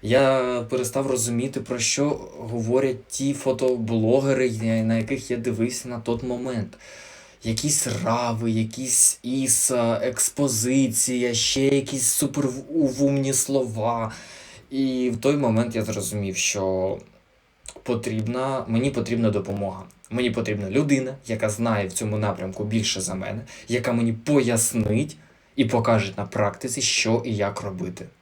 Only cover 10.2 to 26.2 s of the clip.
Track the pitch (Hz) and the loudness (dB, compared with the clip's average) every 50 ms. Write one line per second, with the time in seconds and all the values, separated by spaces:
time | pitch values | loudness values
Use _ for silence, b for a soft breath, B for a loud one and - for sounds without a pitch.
10.2 | - - - - 143 135 113 110 113 123 131 135 135 123 110 - - - 127 123 | -2 -2 0 0 0 0 2 0 0 2 4 4 4 2 2 0 0 0 0 0
11.2 | 120 120 117 110 - - - 135 135 139 139 139 139 - 143 135 120 - - - | 0 0 0 0 0 0 2 4 4 4 4 4 2 0 -4 0 0 0 2 2
12.2 | 302 - - 147 147 131 127 - - - 185 165 151 131 123 131 143 139 139 139 | 0 0 0 0 0 0 -2 -4 -10 -4 0 2 2 2 2 2 2 4 4 2
13.2 | 135 135 135 - - - 139 135 127 117 107 110 107 117 117 117 113 110 B B | 2 2 2 0 0 2 2 0 0 0 -2 -2 -2 0 0 0 -2 -4 B B
14.2 | B B B B B B B B B _ 135 135 135 131 127 127 123 123 117 110 | B B B B B B B B B _ -2 -2 0 0 0 0 0 0 -2 2
15.2 | - 139 147 143 135 117 110 110 117 117 113 113 110 113 107 104 98 - 104 104 | 2 2 4 4 2 2 2 2 2 0 -2 -4 -2 -2 -4 -4 -4 -4 -4 -4
16.2 | 101 98 92 - - - - 104 95 95 95 92 92 95 - - - - _ _ | -4 -4 -2 -2 -2 -2 0 0 0 0 0 0 0 -2 -2 -6 -10 -18 _ _
17.2 | _ _ _ _ _ _ _ _ _ - - - _ - 120 110 110 117 110 110 | _ _ _ _ _ _ _ _ _ -18 -18 -12 _ -2 -2 -2 -2 -2 -4 -2
18.2 | 110 113 120 127 131 135 135 127 - - 113 117 131 139 139 - 98 110 117 113 | -2 -2 -2 -2 -2 -2 -2 -4 -4 0 0 0 0 0 0 -2 -2 -2 0 2
19.2 | 117 107 101 101 92 - 104 104 101 95 92 95 95 - - _ _ - 110 123 | 2 2 2 0 -2 -2 -4 -4 -4 -4 -6 -8 -14 -16 -20 _ _ -8 -4 -2
20.2 | 123 120 98 120 110 110 104 98 98 95 98 135 151 143 139 131 127 127 135 - | 0 0 0 -2 -2 -2 -2 -4 -4 0 0 0 2 4 2 2 0 -4 -8 -10
21.2 | _ - 113 110 113 110 104 113 117 117 110 104 98 92 90 - 110 107 107 107 | _ -6 -4 -2 0 -2 0 0 0 0 2 0 0 -2 -4 -4 -4 -2 -2 0
22.2 | 107 104 92 - 92 95 95 - 107 107 110 113 104 - - 95 92 92 98 92 | 0 -2 -2 -4 -6 -8 -6 -6 -4 -2 0 0 0 0 -2 -2 -4 -4 -4 -6
23.2 | 92 95 101 110 - B B B B B 117 123 120 131 120 117 117 117 110 113 | -6 -6 -6 -8 -10 B B B B B -2 0 0 2 2 2 2 2 0 -2
24.2 | - - 147 143 127 123 117 113 - - - 117 110 - 104 120 147 151 - b | 0 4 4 6 6 4 2 2 2 2 2 0 0 2 2 0 0 -2 -6 b
25.2 | b b b b b b b - 123 110 123 117 110 120 113 107 98 98 90 - | b b b b b b b 0 2 4 4 2 4 4 4 4 4 0 -4 -6